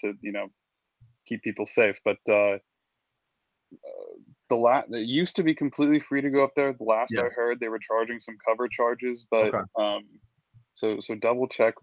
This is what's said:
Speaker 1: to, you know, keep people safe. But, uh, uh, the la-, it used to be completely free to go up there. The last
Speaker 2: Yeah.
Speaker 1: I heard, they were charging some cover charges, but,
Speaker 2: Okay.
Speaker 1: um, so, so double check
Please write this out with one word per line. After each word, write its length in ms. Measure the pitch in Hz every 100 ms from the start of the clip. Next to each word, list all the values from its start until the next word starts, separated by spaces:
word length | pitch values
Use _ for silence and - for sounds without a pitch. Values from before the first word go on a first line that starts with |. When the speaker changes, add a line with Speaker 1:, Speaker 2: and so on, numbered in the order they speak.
Speaker 1:
to, 120 | 107 104
you 100 | 104
know, 160 | 101 98 _ _ _ _ _ _ _ -
keep 160 | 113
people 220 | - 101 104
safe. 340 | - 110 98 -
But, 140 | 98 -
uh, 40 |
uh, 260 | 104 104 98 _ _ _ _ _ _ _ _ _ _ _ - - 50 50 - - - -
the 60 | 117
la-, 280 | 117 131 -
it 160 | 113 110
used 280 | 135 180 -
to 60 |
be 100 | 160 156
completely 440 | 143 - 147 151
free 220 | - 143
to 80 | 143
go 140 | 139
up 80 | 139 143
there. 160 | 139
The 100 | 127 110
last 300 | 110 120 113
Speaker 2:
Yeah. 40 |
Speaker 1:
I 100 | 120 120
heard, 240 | 117 120
they 100 | 117
were 100 | 110
charging 400 | - 110 113 117
some 160 | - 107 -
cover 220 | 113 123
charges, 580 | - 120 120 127 120 -
but, 240 | 113 110
Speaker 2:
Okay. 100 | 104 98 -
Speaker 1:
um, 260 | 104 104 104 _ _ _ _ _ _ -
so, 240 | 110 107
so 160 | - 110
double 320 | 113 123 127
check 260 | - 113 -